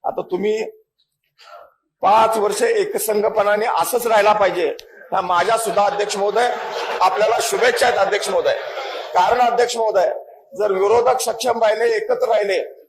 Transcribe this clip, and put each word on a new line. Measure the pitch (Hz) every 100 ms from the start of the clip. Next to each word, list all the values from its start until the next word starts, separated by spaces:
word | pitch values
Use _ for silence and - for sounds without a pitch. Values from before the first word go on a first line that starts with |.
आता | - 139 185
तुम्ही | 180 208 220 214 - _ _ _ _ _ _ - - - _ _ _
पाच | 190 220 220 220
वर्ष | 202 196
एकसंघपणाने | 233 226 208 208 - 214 208 214 202 208 226
असंच | - - 247 233
राहिला | 220 208
पाहिजे, | 208 190 170 151 - - - -
ह्या | 190
माझ्या | 185 175 185 226
सुद्धा | 220 190
अध्यक्ष | 202 202 208 202
महोदय | 202 214 240 - - - - -
आपल्याला | 185 - 214 233
शुभेच्छा | - 196 240 240 247
आहेत | 233
अध्यक्ष | 190 202 196
महोदय. | 180 151 - - - - - -
कारण | - 185 240
अध्यक्ष | 240 240 240 233
महोदय, | 220 196 - - - - _ -
जर | 208
विरोधक | 190 202 233 240 254
सक्षम | 240 226 254 226
राहिले, | 220 214 233 220
एकत्र | 214 233 220
राहिले | 214 202 180 - -